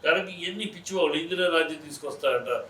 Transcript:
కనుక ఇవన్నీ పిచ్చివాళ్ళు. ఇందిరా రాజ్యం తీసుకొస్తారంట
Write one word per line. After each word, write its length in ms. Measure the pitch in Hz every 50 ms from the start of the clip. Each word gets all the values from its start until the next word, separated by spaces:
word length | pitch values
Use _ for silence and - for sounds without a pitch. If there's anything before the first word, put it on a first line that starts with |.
| -
కనుక 240 | 320 - 190 185 185
ఇవన్నీ 360 | 180 175 170 185 190 208 214
పిచ్చివాళ్ళు. 520 | 202 - 175 175 - 190 185 165 151 147 156
ఇందిరా 320 | 165 165 185 180 180 180
రాజ్యం 300 | 165 165 156 156 156 151
తీసుకొస్తారంట 680 | - 151 143 - - 143 - - - 135 123 120 120 123 120 113 - -